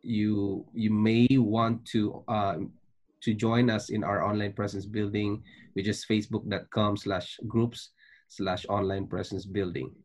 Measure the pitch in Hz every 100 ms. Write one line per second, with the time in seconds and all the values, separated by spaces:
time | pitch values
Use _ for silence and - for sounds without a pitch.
0 | - 107 107 104 101 95 - 117 110 107
1 | 107 113 123 135 107 110 113 113 - 113
2 | 104 - - 110 98 82 - - _ _
3 | _ _ - 104 113 117 123 110 - 104
4 | 95 101 95 104 101 101 101 98 98 104
5 | 104 104 104 107 - - - - 98 101
6 | - 107 107 110 - 98 - - 104 101
7 | - 92 - - 117 113 117 - - _
8 | - _ _ - 95 90 - 101 95 98
9 | 95 92 95 95 95 98 92 76 65 -